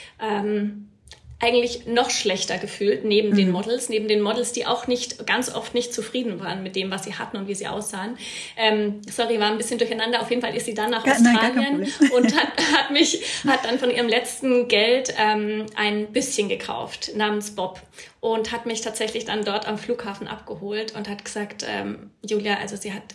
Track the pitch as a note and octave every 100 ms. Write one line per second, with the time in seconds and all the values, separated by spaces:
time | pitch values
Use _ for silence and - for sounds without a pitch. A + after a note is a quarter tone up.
0 | - - A3 G3+ G#3 G#3 G#3 - - _
1 | - - - - A#3+ A#3+ A#3+ - - A#3
2 | A#4+ - G#3 F#3+ - F#3 G3 - G3+ G3+
3 | G#3+ G#3 G#3 G3+ F#3 F3+ G#3 B3 - A3
4 | G#3+ G#3 G#3 A#3 A#3+ - - A#3+ - B3
5 | - - - G#3+ B3+ A#3+ - A#3+ A#3+ -
6 | G#3+ B3+ A#3 F3 F3 F#3+ F#3+ F#3+ F#3+ F#3+
7 | G#3 G3 - G3+ G3 G3 G3+ G#3 G#3 G3
8 | G3+ B3 - - - - A3 G#3+ G#3 G3+
9 | - - A#3 A3 G#3 A3 A3 A#3+ A#3 A3+
10 | A3+ A#3+ A3+ B3 A#3 G#3 A#3+ G#3+ G#3+ A#3
11 | C4 C4 A#3+ A3+ A3+ B3+ A3 D4 G3+ -
12 | C#4+ B3 B3 D4 D4+ - E4 D4 C4+ C#4+
13 | E4 - - - - C4 A3+ B3+ B3 A#3+
14 | A#3+ A3+ - - C4 B3 A#3+ G#3 A3 B3+
15 | B3+ - G#3+ G#3+ G#3 G#3+ G#3+ - G#3 G#3
16 | G#3 C4 C#4+ - G3+ G3 - A#2 - -
17 | - G#3 G#3 G#3 G#3 - F#3 - - -
18 | - _ A#3 A3+ A3 A#3 A#3 A3 A3+ A3
19 | A3 - - G#3 G#3 G#3 - G#3 - A#3+
20 | G#3+ G3+ G#3 G3+ - G#3 G3+ G#3 A3 A3
21 | G#3 G#3 - G#3+ G#3 - - - G3+ -
22 | - _ G#3 G#3+ G#3 G3+ G3+ G3+ G#3+ G3
23 | -